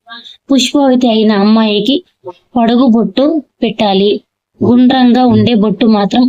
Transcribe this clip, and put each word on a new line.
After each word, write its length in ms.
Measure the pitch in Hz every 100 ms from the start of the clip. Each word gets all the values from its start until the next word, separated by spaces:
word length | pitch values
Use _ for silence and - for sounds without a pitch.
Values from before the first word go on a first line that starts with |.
| - 240 - - -
పుష్పవతి 600 | 269 247 285 277 254 247
అయిన 240 | 220 214
అమ్మాయికి 640 | 208 208 220 220 208 214 294 - _ - - _
పడుగు 340 | 247 226 240 269
బొట్టు 380 | 226 196 240 285 320 - -
పెట్టాలి. 480 | 226 220 208 196 202 208 _ _ _ -
గుండ్రంగా 600 | 202 247 254 262 247 240 254
ఉండే 280 | 214 214
బొట్టు 320 | 233 214 190 233
మాత్రం 360 | 214 196 233